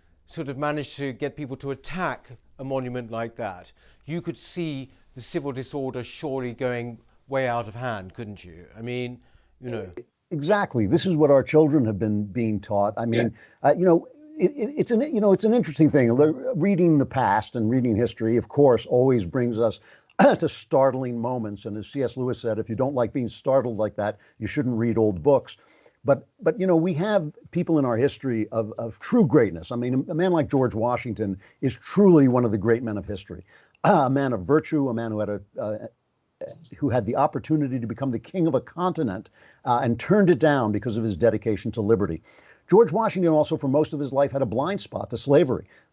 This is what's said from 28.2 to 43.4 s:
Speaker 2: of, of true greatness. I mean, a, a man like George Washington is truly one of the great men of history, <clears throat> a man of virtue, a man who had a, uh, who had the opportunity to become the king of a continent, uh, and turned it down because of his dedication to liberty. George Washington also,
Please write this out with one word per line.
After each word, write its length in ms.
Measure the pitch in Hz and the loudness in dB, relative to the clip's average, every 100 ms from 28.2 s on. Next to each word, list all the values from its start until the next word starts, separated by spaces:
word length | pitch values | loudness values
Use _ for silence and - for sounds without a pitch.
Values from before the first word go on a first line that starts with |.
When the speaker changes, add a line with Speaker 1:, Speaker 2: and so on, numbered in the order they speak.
| 135 113 104 | -4 -2 -2
Speaker 2:
of, 240 | 113 107 110 | -4 -4 -6
of 220 | 113 - | -10 -10
true 260 | - 247 | 0 2
greatness. 480 | 151 151 101 82 85 | 6 4 4 -2 -8
I 40 | 120 | -4
mean, 280 | 123 131 156 | -2 -2 -2
a, 20 | |
a 40 | |
man 180 | 160 - | 0 0
like 180 | 170 135 | 0 0
George 240 | 139 123 | 0 0
Washington 640 | 110 120 120 123 107 101 95 - _ | 0 -2 -2 -4 -6 -4 -6 -12 _
is 140 | 131 - | -6 -6
truly 520 | - 185 202 160 131 | -4 4 8 8 6
one 160 | 123 | 4
of 60 | 117 | 2
the 80 | 101 | 0
great 240 | 110 117 | 2 0
men 160 | 113 104 | -2 -8
of 80 | 98 | -8
history, 360 | 98 - 85 - _ | -12 -12 -18 -18 _
<clears throat> 200 | _ _ | _ _
a 260 | - 180 131 | 2 4 4
man 220 | 135 139 | 0 0
of 120 | 107 | -2
virtue, 460 | 87 151 156 156 135 | 0 0 2 -2 -2
a 40 | |
man 180 | 113 117 | -4 -4
who 80 | 107 | -4
had 80 | 101 | -4
a, 100 | 101 101 - | -6 -10 -8
uh, 200 | 107 107 113 _ _ _ _ - - - - - | -8 -8 -12 _ _ _ _ -16 -16 -16 -20 -4
who 140 | 139 | -2
had 160 | 123 104 | 0 0
the 100 | 127 | 0
opportunity 640 | 151 120 - 156 139 127 | 0 -2 -2 -2 0 -4
to 80 | 113 | -6
become 240 | 117 135 | -6 -4
the 80 | 113 | -6
king 280 | - 185 160 | -6 -2 0
of 80 | |
a 60 | 135 | 0
continent, 680 | - - 180 160 123 90 - _ - _ | -4 -6 -4 -2 -4 -6 -12 _ -20 _
uh, 160 | 127 120 | -2 0
and 160 | 123 117 | 0 0
turned 300 | - 208 180 | 2 4 6
it 120 | 135 | 6
down 320 | 156 139 110 | 4 4 2
because 260 | 104 123 107 | -2 -2 -2
of 60 | |
his 120 | 110 85 | -2 2
dedication 560 | 113 107 117 101 117 | 2 2 -2 -2 -4
to 80 | 120 | -2
liberty. 400 | 101 110 95 80 _ _ - _ - | 2 2 2 -4 _ _ -20 _ 2
George 240 | 196 196 | 4 4
Washington 400 | 202 220 - 170 | 2 -2 0 2
also, 240 | 156 | 2